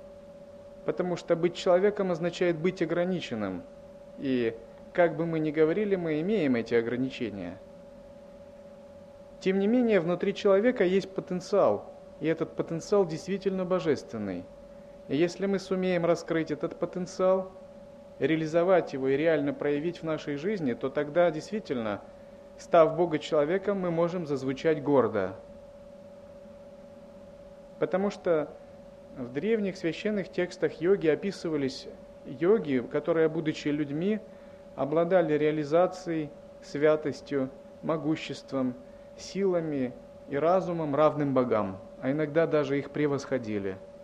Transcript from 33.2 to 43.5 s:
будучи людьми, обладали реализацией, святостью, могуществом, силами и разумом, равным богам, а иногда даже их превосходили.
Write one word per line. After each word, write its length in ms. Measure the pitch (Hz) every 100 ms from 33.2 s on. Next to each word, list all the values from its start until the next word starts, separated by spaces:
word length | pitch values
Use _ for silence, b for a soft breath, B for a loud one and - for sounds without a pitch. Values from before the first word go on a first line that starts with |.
| 160
будучи 400 | 160 156 151 147
людьми, 500 | 147 143 147 190 214 B B B B B -
обладали 560 | 139 156 170 185 160
реализацией, 960 | 151 151 151 143 165 180 - 175 165 147 - - -
святостью, 880 | - 143 151 156 147 127 - 143 131 - - -
могуществом, 920 | - 160 143 156 - 139 - 135 131 123 B B B -
силами 800 | - 185 196 175 160 143 123 - - - -
и 100 | 139
разумом, 560 | 156 185 170 170 156
равным 400 | 139 151 143 143
богам, 440 | 131 123 110 98 95 - -
а 100 | 131
иногда 360 | 147 156 151 165
даже 300 | 151 135 139
их 140 | 135
превосходили. 840 | 143 147 139 - 131 110